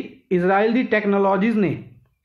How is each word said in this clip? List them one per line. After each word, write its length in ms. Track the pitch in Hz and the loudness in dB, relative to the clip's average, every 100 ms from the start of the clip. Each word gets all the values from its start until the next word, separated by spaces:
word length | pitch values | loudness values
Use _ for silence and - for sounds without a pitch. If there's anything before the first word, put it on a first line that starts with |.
| - - - | -4 -16 -4
ਇਜ਼ਰਾਈਲ 420 | 180 180 196 220 | 0 2 2 2
ਦੀ 100 | 240 | 0
ਟੈਕਨੋਲੋਜੀਜ਼ 760 | 214 214 202 196 196 196 226 214 | 0 -2 0 0 0 0 0 0
ਨੇ 200 | 170 110 - - _ _ | -2 -2 -12 -20 _ _